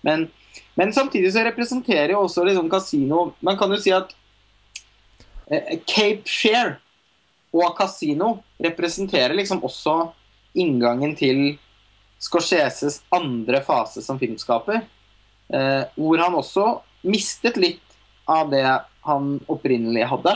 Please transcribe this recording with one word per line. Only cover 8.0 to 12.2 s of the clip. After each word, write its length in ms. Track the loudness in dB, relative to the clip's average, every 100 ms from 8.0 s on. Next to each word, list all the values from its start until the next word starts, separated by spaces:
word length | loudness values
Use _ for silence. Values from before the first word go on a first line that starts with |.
| -4 0 0 -2 _ _
representerer 760 | -4 -2 -4 -4 -2 2 2 0
liksom 260 | -2 -4
også 480 | -4 -4 0 0 0 -6 _ _ _ -2
inngangen 600 | 0 2 2 2 -2 0
til 400 | 0 2 0 -2 _ _ _ _ _ _